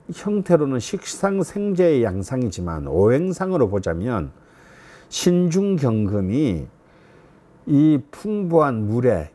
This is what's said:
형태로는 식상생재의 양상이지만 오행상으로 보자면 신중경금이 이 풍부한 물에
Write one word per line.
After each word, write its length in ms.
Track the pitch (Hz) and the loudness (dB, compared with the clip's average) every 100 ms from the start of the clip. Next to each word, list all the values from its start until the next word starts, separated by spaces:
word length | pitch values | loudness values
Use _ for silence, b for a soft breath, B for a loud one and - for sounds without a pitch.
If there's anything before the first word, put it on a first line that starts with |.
| - | -16
형태로는 680 | 170 208 208 190 170 143 127 | -8 -4 -2 2 2 2 -2
식상생재의 1200 | - 190 - - 196 196 165 202 202 180 175 139 | -4 -8 -8 -4 -2 0 -4 -4 -2 2 4 4
양상이지만 840 | 110 92 95 131 120 92 87 80 69 | 2 -2 -4 -4 -4 -4 -6 -6 -2
오행상으로 800 | 80 104 135 185 175 190 175 117 | 2 4 4 0 -4 -2 0 0
보자면 640 | 101 92 82 117 110 69 - B B B B B B B | 0 -2 -4 -2 -4 -4 -10 B B B B B B B
신중경금이 1600 | - 180 175 180 175 202 185 135 110 101 101 92 127 147 82 62 - b b b b b b b _ - | -2 2 2 2 0 0 0 0 0 0 0 0 0 0 -2 -6 -16 b b b b b b b _ 0
이 360 | 143 156 147 - | 2 4 2 -2
풍부한 800 | - 208 208 180 165 147 113 104 | -10 -6 -4 2 2 2 0 -2
물에 420 | 117 123 92 71 | 0 2 0 -2